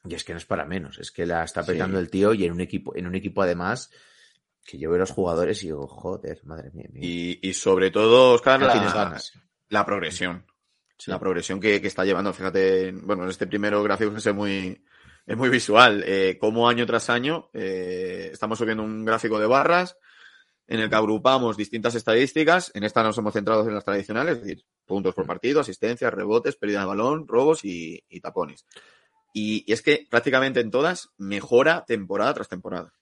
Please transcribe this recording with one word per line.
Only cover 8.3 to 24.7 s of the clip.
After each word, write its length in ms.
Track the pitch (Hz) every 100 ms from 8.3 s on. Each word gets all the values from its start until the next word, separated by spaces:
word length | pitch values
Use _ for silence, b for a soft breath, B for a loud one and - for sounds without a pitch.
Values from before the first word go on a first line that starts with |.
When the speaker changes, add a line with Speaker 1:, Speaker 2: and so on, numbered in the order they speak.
Speaker 2:
Oscar, 280 | 120 135 135
Speaker 1:
Ya 60 | 135
Speaker 2:
la, 40 |
Speaker 1:
tienes 220 | 117 95
ganas. 380 | 87 98 80 - _ _ _ _
Speaker 2:
la 160 | 104
progresión. 640 | 101 101 82 90 90 87 - _ _ _ _ _
Speaker 1:
Sí. 140 | -
Speaker 2:
La 100 | 92
progresión 400 | 95 87 82 95
que, 220 | 107 101
que 40 | 95
está 200 | - 95
llevando, 260 | 90 98
fíjate, 600 | 90 95 92 95 95 92
bueno, 320 | 95 87 101
en 40 | 90
este 180 | 92 95
primero 360 | 101 104 104
gráfico 340 | 104 98 107 107
es 180 | 110
muy, 480 | 101 104 98 92 92 b b b b -
es 100 | 110
muy 140 | 127
visual, 520 | 123 - 107 123 104 92
eh, 320 | 98 95 92
cómo 260 | 107 113 117
año 200 | 117 120
tras 240 | 117 -
año, 400 | 120 131 170 -
eh, 760 | - 95 92 90 92 92 90 90
estamos 240 | - 107 110
subiendo 240 | 113 110
un 220 | 110 110
gráfico 340 | 110 113 117 110
de 80 | 107
barras 520 | 131 151 175 180 - b b b b b b _
en 140 | 113
el 80 | 110
que 80 | 110
agrupamos 640 | 107 110 131 131 120 104
distintas 360 | 104 117 110
estadísticas. 760 | 117 110 113 131 - 156 175 175
En 100 | 104
esta 180 | 107 120
nos 160 | 110 107
hemos 160 | 107
centrado 340 | 110 101 110 110
en 60 |
las 100 | 104
tradicionales, 540 | 98 101 101 110 151 131
es 40 |
decir, 200 | 104 90 _